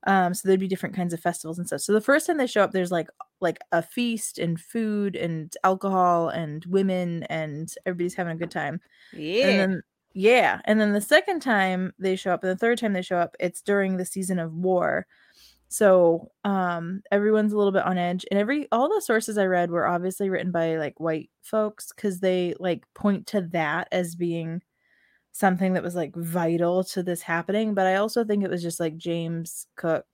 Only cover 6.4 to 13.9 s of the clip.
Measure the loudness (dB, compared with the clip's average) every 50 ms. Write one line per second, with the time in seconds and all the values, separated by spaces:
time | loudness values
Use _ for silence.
6.4 | -6 -6 -8 -8 -8 -2 0 0 2 2 0 0 -2 -4 -4 -6 -6 -6 -6 -6
7.4 | -6 -6 -8 -10 -10 -10 -12 -8 _ -6 -4 -2 -4 -4 -4 -4 -6 -6 -4 -6
8.4 | -8 -6 -6 -6 -6 -6 -6 -8 _ _ _ _ -20 -20 -16 -10 -8 -4 0 2
9.4 | 2 4 4 4 2 0 -2 -4 -6 _ _ _ _ _ _ 2 4 6 6 6
10.4 | 6 4 2 0 0 2 2 4 4 2 2 0 2 4 4 4 4 4 -4 -2
11.4 | 0 0 2 2 2 2 0 -2 -2 -4 -6 _ -2 -2 -2 0 0 -2 -2 0
12.4 | 0 -2 -2 0 2 0 2 2 0 0 0 0 -2 0 0 0 0 -2 _ -4
13.4 | -4 -4 -4 -4 -2 0 2 2 2 2